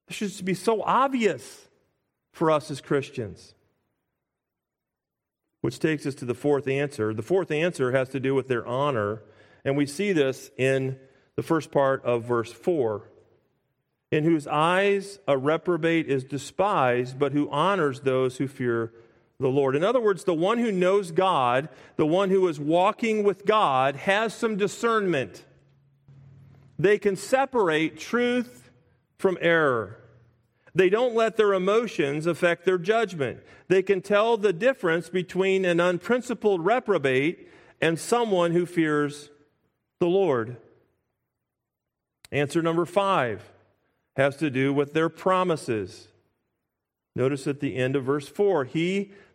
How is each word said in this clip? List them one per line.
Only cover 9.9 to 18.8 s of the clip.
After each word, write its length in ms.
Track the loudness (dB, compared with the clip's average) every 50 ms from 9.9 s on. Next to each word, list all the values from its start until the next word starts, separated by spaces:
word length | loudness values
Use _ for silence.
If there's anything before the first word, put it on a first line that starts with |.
| -4 -4 -2 0 2
this 360 | 2 2 0 -2 -6 -10 -12 _ -2
in 420 | 0 0 2 0 -2 -4 -6 -10 -14 -20 _ _ _ _ _
the 80 | -6 -2
first 260 | 0 0 -2 -2 0
part 340 | 0 2 2 2 0 0 -2
of 200 | -2 -2 -2 0
verse 280 | 0 -2 -2 -2 -4
four. 600 | -8 -8 -4 -2 0 0 0 -2 -2 -6 -8 -14 -20 -20 _ _ _ _ _ _ _ _ _ _ _ _ _ _ _ _ _ -2
"In 120 | 0 0 2
whose 220 | 2 2 0 0 -2
eyes 720 | 0 2 2 2 2 2 2 2 0 0 -2 -8 -14 -8 _ 0
a 80 | 0
reprobate 720 | 0 2 0 -2 0 0 -2 -2 0 0 0 0 0 0 0
is 160 | -2 -4 -4
despised, 920 | -6 -8 -10 -10 -6 -4 -2 0 0 2 2 2 2 2 0 -2 -4 -4 -4
but 160 | -4 -2 0
who 160 | -2 -2 -2
honors 520 | 0 0 2 2 2 2 0 -2 -2 -4
those 360 | -2 0 0 2 0 0 -2 -4
who 100 | -8 -8
fear 460 | -6 -4 -2 -2 -2 -2